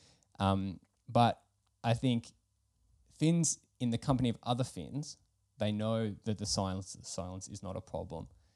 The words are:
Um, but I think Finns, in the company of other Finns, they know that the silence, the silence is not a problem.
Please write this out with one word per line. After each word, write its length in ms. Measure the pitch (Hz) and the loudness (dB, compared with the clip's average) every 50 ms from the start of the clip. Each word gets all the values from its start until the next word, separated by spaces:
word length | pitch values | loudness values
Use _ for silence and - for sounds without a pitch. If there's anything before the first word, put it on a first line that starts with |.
| - - - _ _ _ _ - | -20 -20 -20 _ _ _ _ 0
Um, 400 | 98 98 98 98 95 98 87 - _ _ _ _ _ - | 2 4 4 4 2 -2 -6 -8 _ _ _ _ _ 2
but 340 | 113 120 117 113 - - _ _ _ _ _ _ _ _ - | 4 6 6 6 4 0 _ _ _ _ _ _ _ _ 0
I 100 | 117 117 | 0 0
think 380 | - - 131 120 117 - - _ _ _ _ _ _ _ _ _ _ _ _ _ _ _ _ _ - | 2 2 2 2 2 0 -4 _ _ _ _ _ _ _ _ _ _ _ _ _ _ _ _ _ 0
Finns, 400 | 147 160 170 170 165 - - - _ _ _ - | 2 4 4 4 4 2 0 -2 _ _ _ -2
in 100 | 127 120 | 0 0
the 80 | 113 113 | 0 0
company 300 | - - 135 120 127 120 | 2 2 2 4 4 2
of 100 | 107 - - | 0 0 -2
other 220 | 117 123 120 127 | -2 0 0 0
Finns, 520 | - - - 76 65 104 139 151 - - _ _ _ _ _ _ _ _ - | -4 -4 -10 -10 -8 -6 -8 -8 -8 -12 _ _ _ _ _ _ _ _ -2
they 140 | 107 107 104 | -2 0 0
know 420 | 104 107 110 113 113 113 107 98 - - | 0 0 0 0 0 0 -2 -4 -4 -4
that 140 | 113 107 92 | -4 -2 -2
the 80 | 104 | -2
silence, 460 | 101 - - 98 95 92 92 95 - - | -2 0 0 0 0 -2 -4 -6 -8 -12
the 100 | - - | -14 -12
silence 440 | - - - 87 90 92 92 - - | -10 -8 -8 -8 -8 -8 -10 -10 -12
is 140 | 82 - - | -12 -12 -10
not 140 | 92 92 | -8 -8
a 40 | 95 | -8
problem. 480 | - - - 85 87 87 82 80 - - - - _ _ _ | -10 -8 -8 -8 -8 -6 -8 -10 -10 -12 -16 -20 _ _ _